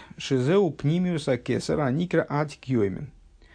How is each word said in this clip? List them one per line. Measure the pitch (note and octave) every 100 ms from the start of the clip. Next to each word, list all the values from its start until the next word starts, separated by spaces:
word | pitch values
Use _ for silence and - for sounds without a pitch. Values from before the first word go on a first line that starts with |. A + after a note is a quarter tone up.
| - -
шизеу | - C3+ B2+ F#3+ F#3
пнимиус | - C#3+ E3+ F3+ E3 D3
акесар | B2 - A#2 - D#3
аникра | C#3 C#3 F3+ E3 -
атик | C#3+ D3+ - -
йоймин». | B2 G2+ F2 D3 - - - -